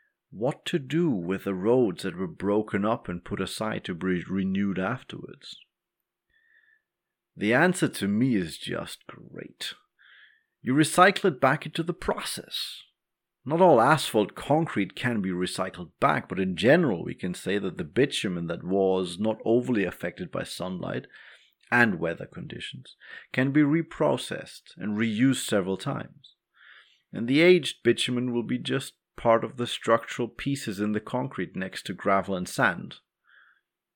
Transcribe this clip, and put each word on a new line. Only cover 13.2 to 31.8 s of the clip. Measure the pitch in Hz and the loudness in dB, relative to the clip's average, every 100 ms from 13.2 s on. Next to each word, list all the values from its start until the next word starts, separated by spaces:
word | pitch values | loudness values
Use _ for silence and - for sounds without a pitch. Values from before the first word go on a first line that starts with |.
| _ _ | _ _
Not | 127 165 | -4 4
all | 185 127 | 8 8
asphalt | 120 151 - 113 98 - | 8 4 2 2 0 -2
concrete | - 151 165 - 95 | 0 2 2 -2 -2
can | - 127 117 | -2 -2 -2
be | 95 | -2
recycled | 90 90 - 92 - 85 _ | -2 -2 -2 -6 -8 -16 _
back, | 139 135 - | 0 0 -2
but | 90 | -2
in | 95 | -2
general | 82 107 165 156 85 | 2 6 6 4 0
we | 85 | -4
can | 85 92 | -8 -8
say | 87 - 101 | -6 -4 -2
that | 95 80 | -2 -6
the | |
bitumen | 76 - 143 - 107 90 82 | -2 2 2 0 -4 -4 -4
that | 82 | -6
was | 87 98 95 95 90 87 | -2 2 4 2 -2 -4
not | 110 110 | -4 -2
overly | 107 120 127 113 | 2 2 2 0
affected | 87 - 87 - 90 | -2 -4 -8 -8 -8
by | - | -8
sunlight | 92 - 92 90 87 123 - - - - _ _ _ | -8 -8 -8 -6 -6 -8 -10 -18 -20 -20 _ _ _
and | 120 117 87 | 4 4 2
weather | 82 85 - | -2 -4 -10
conditions | - 90 - - 127 - - - - - | -14 -12 -12 -12 -14 -18 -20 -20 -20 -6
can | - 135 | -2 2
be | 143 | 4
reprocessed | 143 165 165 - 151 - - - - - - - | 4 2 0 0 0 0 -2 -10 -10 -18 -20 -10
and | 101 104 | -6 -2
reused | 113 107 135 127 | 0 4 4 4
several | - 104 92 95 | 0 0 0 -2
times. | 143 - - - - _ _ _ - - _ _ _ | -4 -8 -8 -16 -20 _ _ _ -20 -20 _ _ _
And | - 117 | -6 0
the | 139 | 6
aged | 175 180 135 - | 8 6 4 0
bitumen | 120 110 - 123 123 | 2 2 0 -2 -2
will | 120 | -2
be | 117 123 | -4 -4
just | 117 127 - - _ - | -4 -6 -6 -14 _ -2
part | 120 113 | 2 2
of | 113 113 | 2 -6
the | 120 | -6
structural | - - 113 - - 117 | -4 2 2 2 -6 -6
pieces | - 139 139 - 98 | -6 -4 -4 -4 -4
in | 104 | -2
the | 107 | -2
concrete | - 127 131 - 87 92 | -4 -4 -4 -6 -8 -6
next | 92 - | -8 -8